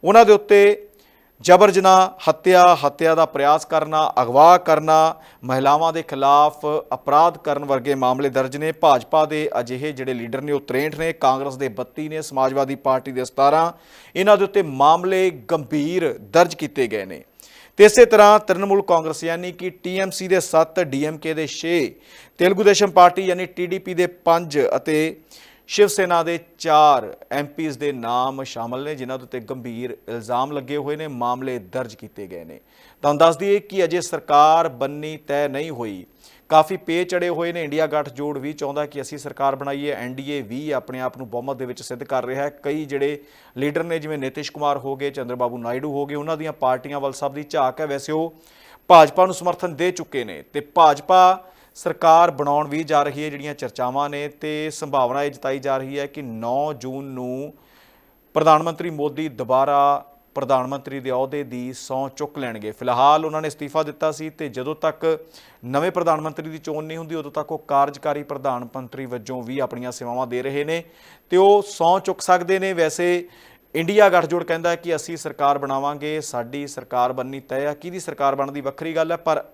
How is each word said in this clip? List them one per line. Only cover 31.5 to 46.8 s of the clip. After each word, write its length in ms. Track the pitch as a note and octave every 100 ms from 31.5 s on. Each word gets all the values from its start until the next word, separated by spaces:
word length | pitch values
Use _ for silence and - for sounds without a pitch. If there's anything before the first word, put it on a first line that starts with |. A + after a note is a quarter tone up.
| B2 F2+
ਦਰਜ 220 | C3 A#2+
ਕੀਤੇ 320 | G#2+ G#2+ - G2
ਗਏ 180 | F2
ਨੇ। 140 | E2 C#2 _ _ _ _
ਤੁਹਾਨੂੰ 160 | C#3+ D3
ਦੱਸ 180 | E3 D3
ਦਈਏ 220 | G3+ G3+
ਕਿ 240 | G3+ F#3+
ਅਜੇ 160 | E3+ F3
ਸਰਕਾਰ 680 | E3 D#3+ - D3 D#3 E3 E3
ਬਣਨੀ 460 | B2 C#3 D3 D3+ D#3
ਤੈਅ 300 | - C#3+ D3
ਨਹੀਂ 220 | C3 D#3+
ਹੋਈ, 340 | B2+ A2+ F#2+ - _ _ _ -
ਕਾਫੀ 260 | D#3 D#3 F#3+
ਪੇਚ 380 | F#3 E3 F3+ F3+
ਅੜੇ 120 | F3
ਹੋਏ 240 | E3 E3+
ਨੇ। 100 | E3+
ਇੰਡੀਆ 220 | D3+ D3+ D#3
ਗੱਠਜੋੜ 500 | D3+ C#3+ B2+ D3 C#3+
ਵੀ 140 | C#3
ਚਾਹੁੰਦਾ 340 | D3+ C#3 C#3+ D3
ਕਿ 140 | C#3+
ਅਸੀਂ 180 | C3 D3
ਸਰਕਾਰ 380 | C#3 - C#3 C3+
ਬਣਾਈਏ, 340 | C#3 C#3 C#3+
ਐਨ 240 | A#2 B2
ਡੀ 160 | C3 C#3
ਏ 100 | C#3+
ਵੀ 280 | G#2+ B2+ D3+
ਆਪਣੇ 300 | C3+ - B2+
ਆਪ 180 | B2+ B2+
ਨੂੰ 100 | B2
ਬਹੁਮਤ 260 | A#2+ C3 C3
ਦੇ 100 | B2+
ਵਿੱਚ 160 | A#2+
ਸਿੱਧ 200 | - B2
ਕਰ 200 | C3+ C3
ਰਿਹਾ 200 | B2 C3
ਹੈ। 40 | C#3+ C#3+
ਕਈ 220 | C#3+ D3+
ਜਿਹੜੇ 340 | D3 C#3 C#3 D3 - _ _ B2
ਲੀਡਰ 260 | C#3+ D3+
ਨੇ 160 | E3 E3
ਜਿਵੇਂ 200 | D3+ D3
ਨਿਤਿਸ਼ 340 | C3 D3+ D3
ਕੁਮਾਰ 260 | D3+ D3 C#3+
ਹੋ 180 | C3+ C3+
ਗਏ, 140 | C#3+
ਚੰਦਰ 240 | C#3 B2
ਬਾਬੂ 240 | B2 B2 A#2+
ਨਾਇਡੂ 340 | A#2 B2+ D3+
ਹੋ 120 | C#3+ C#3+
ਗਏ, 80 |
ਉਹਨਾਂ 220 | D3 D3+ D#3
ਦੀਆਂ 160 | D#3+
ਪਾਰਟੀਆਂ 460 | D3 C3 B2+